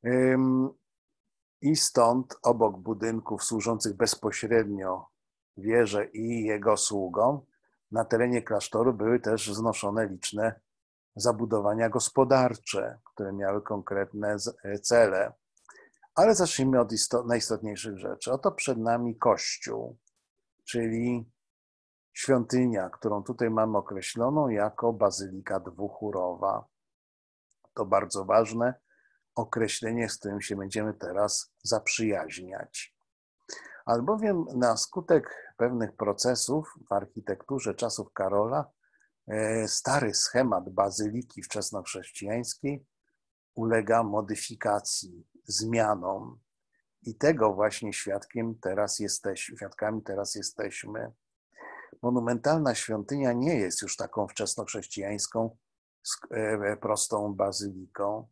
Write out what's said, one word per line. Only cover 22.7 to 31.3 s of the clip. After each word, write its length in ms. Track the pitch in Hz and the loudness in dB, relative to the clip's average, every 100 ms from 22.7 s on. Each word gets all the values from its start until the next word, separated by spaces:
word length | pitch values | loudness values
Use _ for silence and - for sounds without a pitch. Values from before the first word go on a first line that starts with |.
| 107 92 | 2 -2
którą 320 | - 110 104 | -4 -2 -2
tutaj 280 | 95 120 117 | -4 -2 0
mamy 280 | 110 110 104 | 2 2 2
określoną 680 | - 98 90 - 120 151 143 | -2 -8 -8 -2 0 2 2
jako 440 | 104 104 - 117 | 2 0 2 0
bazylika 680 | 113 101 - 98 95 98 95 | 4 2 2 -8 -10 -4 -4
dwuchórowa. 1080 | 90 87 101 - 107 98 90 90 98 107 110 _ _ _ _ _ _ _ _ _ _ | -4 -8 -8 -6 -6 -2 -2 -2 -2 -2 -6 _ _ _ _ _ _ _ _ _ _
To 120 | - 101 | -6 2
bardzo 380 | 98 95 101 | 2 2 -4
ważne 500 | 95 104 110 113 120 127 _ _ _ _ _ | 4 4 4 2 0 -2 _ _ _ _ _
określenie, 760 | - 113 - 110 - 113 117 113 | -6 -4 0 0 0 -2 -2 -2
z 100 | - | -4
którym 220 | 104 101 | -6 -6
się 160 | - 98 | -6 -6
będziemy 380 | 98 107 107 | -4 -4 -4
teraz 580 | 104 - 92 104 | -6 -6 -2 0